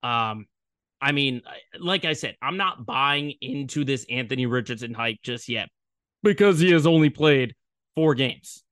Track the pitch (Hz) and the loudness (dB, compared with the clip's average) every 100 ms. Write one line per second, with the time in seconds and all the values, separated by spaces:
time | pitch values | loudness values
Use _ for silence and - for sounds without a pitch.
0 | 123 117 113 107 104 _ _ _ _ _ | -2 -2 -2 -4 -14 _ _ _ _ _
1 | 139 143 139 123 - - _ - 175 190 | -2 0 -2 -4 -10 -20 _ -10 -4 -4
2 | 165 151 123 92 131 180 196 - 113 131 | -4 -6 -6 -8 -8 -4 -4 -6 -8 -2
3 | 139 143 147 139 - 139 135 - 135 131 | 0 -2 -4 -10 -10 -8 -6 -6 -4 -4
4 | - 120 117 131 123 127 117 117 120 113 | -4 -8 -4 -2 -2 -2 -4 -10 -10 -6
5 | 117 107 - 120 - 113 98 _ _ _ | -6 -6 -8 -10 -6 -8 -8 _ _ _
6 | _ _ - 202 202 170 180 170 156 160 | _ _ 0 4 4 6 6 6 6 6
7 | 151 - 151 139 127 - _ _ _ - | 4 4 4 4 2 -6 _ _ _ 0
8 | 160 131 131 - - - _ | 2 2 0 -4 -16 -20 _